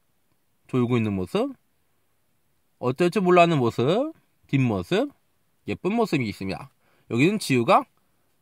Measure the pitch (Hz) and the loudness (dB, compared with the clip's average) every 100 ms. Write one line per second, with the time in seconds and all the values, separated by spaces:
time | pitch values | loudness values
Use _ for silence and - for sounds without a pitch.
0 | _ _ _ _ _ _ _ 127 120 123 | _ _ _ _ _ _ _ -2 0 0
1 | 107 98 92 196 277 254 _ _ _ _ | -2 -4 -4 -4 -4 -8 _ _ _ _
2 | _ _ _ _ _ _ _ - 120 131 | _ _ _ _ _ _ _ -8 -6 -2
3 | 175 214 180 180 170 156 117 - 123 202 | 0 0 4 6 6 4 0 0 0 0
4 | 302 - _ _ - 139 127 98 - 190 | -4 -10 _ _ -4 0 0 -2 -2 -2
5 | 285 - _ _ _ _ - 101 180 233 | -2 -8 _ _ _ _ -10 -8 -4 -2
6 | 220 147 110 - 95 80 - _ _ _ | -2 -2 -4 -6 -10 -10 -14 _ _ _
7 | - 117 156 214 - 131 117 220 277 _ | -6 0 0 0 -2 0 2 2 0 _
8 | _ _ _ _ | _ _ _ _